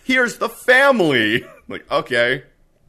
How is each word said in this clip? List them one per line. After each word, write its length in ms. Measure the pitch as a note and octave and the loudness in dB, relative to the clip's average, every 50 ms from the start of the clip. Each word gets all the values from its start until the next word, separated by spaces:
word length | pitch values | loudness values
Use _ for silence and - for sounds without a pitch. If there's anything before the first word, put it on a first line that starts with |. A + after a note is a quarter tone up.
| _ | _
"Here's 340 | - B3+ C4 B3 A3 - - | -2 0 0 0 -2 -4 -6
the 100 | - A3+ | -8 -10
family." 920 | - - - - B3 C4 C#4 C#4 C4 A3 F3 D#3 C3+ A#2 A2 G#2 A2+ - - - | -10 -6 -2 2 2 4 4 4 2 2 2 2 2 2 2 0 0 -2 -4 -8
<laughs> 180 | - - _ - | -16 -20 _ -14
Like, 220 | G2+ F2+ - - | -14 -14 -8 -4
okay. 520 | B2 D#3 - - B2 A#2 A#2+ A#2+ C3 D3 - _ _ _ _ _ _ _ _ | -4 -4 -4 -2 -2 0 0 0 -2 -4 -8 _ _ _ _ _ _ _ _